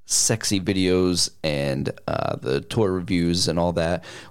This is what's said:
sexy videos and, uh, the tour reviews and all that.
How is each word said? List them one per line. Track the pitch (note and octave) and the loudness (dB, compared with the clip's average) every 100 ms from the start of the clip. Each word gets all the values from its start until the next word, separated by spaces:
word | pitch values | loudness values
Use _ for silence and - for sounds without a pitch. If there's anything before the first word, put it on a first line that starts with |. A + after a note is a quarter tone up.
| - | -4
sexy | - - A2+ - G2+ | 0 0 0 0 -2
videos | F#2 F#2+ F#2 F#2 F2+ F2 - - | 0 2 4 4 4 2 -2 -2
and, | D#2 C#2+ C#2 C2+ - - - | -4 0 0 -2 -4 -6 -4
uh, | - - - | -2 -2 -4
the | - C2+ | -2 -2
tour | - A#2 G2+ | -2 0 2
reviews | F#2 F2 F2+ E2+ F2 F2+ | 0 0 0 2 2 0
and | E2 | 2
all | F2 | 0
that. | F2 E2 F2 - - - | 0 0 -2 -6 -18 -12